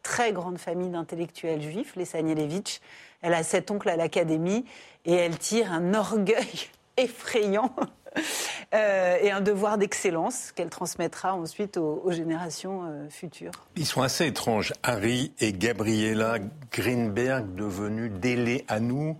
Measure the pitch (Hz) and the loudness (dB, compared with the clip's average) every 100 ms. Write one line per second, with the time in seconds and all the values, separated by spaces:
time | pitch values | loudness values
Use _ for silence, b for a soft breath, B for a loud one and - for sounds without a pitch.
0 | - - 240 185 175 180 - 170 180 170 | -4 0 0 0 -4 -6 -4 -4 -2 -4
1 | 165 170 170 - 165 156 151 175 294 - | -6 -6 -8 -6 -4 -4 -4 -6 -6 -6
2 | 170 165 160 156 151 175 - - B B | -6 -2 0 0 0 -2 -4 -8 B B
3 | B B 170 170 160 190 - 208 202 165 | B B 0 2 2 0 0 -2 0 2
4 | 165 - 170 160 170 214 254 B B B | 2 2 2 2 2 0 -2 B B B
5 | - 175 170 165 - 220 214 165 175 214 | 2 4 4 0 0 0 2 2 2 2
6 | 185 214 190 220 220 165 - - _ - | 2 2 2 2 0 -4 -12 -14 _ 0
7 | 247 - - 240 208 196 247 - - - | 0 -2 -2 2 2 4 2 0 -6 -6
8 | - - 320 B B B B 214 214 190 | -10 -6 -4 B B B B 2 4 4
9 | 180 180 202 196 202 202 208 214 196 - | 4 6 4 4 2 2 2 2 2 2
10 | 196 165 185 254 - - 170 - 170 - | 0 2 0 -2 -8 -6 -6 -4 -6 -2
11 | 165 - 185 190 160 - 202 190 156 151 | -4 -2 -2 -2 -4 -4 -4 0 0 0
12 | 185 170 165 160 175 147 190 190 175 147 | 0 0 0 -2 -4 -8 -6 -6 -8 -10
13 | 147 - 170 - 170 - - - 143 - | -12 -12 -14 -12 -14 -14 -10 -4 -2 2
14 | 135 - 160 101 - 110 92 - - 117 | 2 2 0 0 0 2 0 -2 0 2
15 | 107 123 135 - 110 95 110 107 110 110 | 2 2 -2 -2 -2 2 0 2 2 2
16 | 107 110 110 113 98 - 131 - 107 123 | 4 2 2 0 -4 -10 -8 -2 0 2
17 | 117 101 127 131 104 92 104 92 104 110 | 0 0 0 0 -2 -4 -4 -2 -2 -2
18 | 117 98 123 123 120 127 - 107 117 131 | -4 -2 0 2 2 0 0 0 0 0
19 | 156 156 | -2 -4